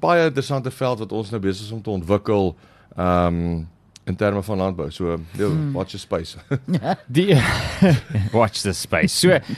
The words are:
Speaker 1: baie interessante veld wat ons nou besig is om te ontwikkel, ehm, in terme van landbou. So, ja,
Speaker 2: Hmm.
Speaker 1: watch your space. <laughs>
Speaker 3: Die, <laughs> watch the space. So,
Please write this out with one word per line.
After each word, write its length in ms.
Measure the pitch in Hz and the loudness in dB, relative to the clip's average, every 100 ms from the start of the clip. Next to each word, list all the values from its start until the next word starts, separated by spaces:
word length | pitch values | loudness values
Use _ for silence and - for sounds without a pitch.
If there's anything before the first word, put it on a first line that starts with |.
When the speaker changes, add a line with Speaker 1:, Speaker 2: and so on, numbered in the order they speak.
Speaker 1:
baie 260 | 165 170 165 | 2 2 2
interessante 440 | 135 135 139 127 | 0 -4 -4 -4
veld 280 | - 131 117 | -4 -4 -4
wat 140 | 107 | -4
ons 180 | 107 101 | -6 -6
nou 100 | 110 | -4
besig 260 | 98 95 107 | -2 -4 -8
is 60 | |
om 80 | 113 | -10
te 80 | 104 | -6
ontwikkel, 640 | 98 82 101 107 104 92 78 - _ _ - | -4 0 0 2 0 0 -4 -14 _ _ -2
ehm, 640 | 90 90 87 85 85 85 82 - _ - - | 2 4 2 0 -2 -4 -6 -14 _ -14 -8
in 100 | 95 | -2
terme 260 | 104 101 | 0 0
van 160 | 95 98 | -2 -2
landbou. 320 | 95 90 73 | -2 -2 -6
So, 280 | - 87 82 82 95 | -4 -4 -4 -6 -4
ja, 80 | 104 | 0
Speaker 2:
Hmm. 260 | 156 147 | 0 -2
Speaker 1:
watch 200 | 135 95 | -4 -6
your 80 | 98 | -8
space. 360 | - 90 85 - - 117 - | -6 -6 -6 -12 -6 -6 -2
<laughs> 320 | 170 131 - - | -2 -2 -6 -2
Speaker 3:
Die, 280 | 127 196 151 107 - - - 190 | 2 4 4 4 0 -4 2 4
<laughs> 440 | 131 - 113 101 | 4 2 -2 0
watch 280 | 110 110 - | 2 2 2
the 100 | 101 | -4
space. 420 | 85 - 85 92 - | -4 -2 0 0 4
So, 200 | 175 147 - | 4 4 2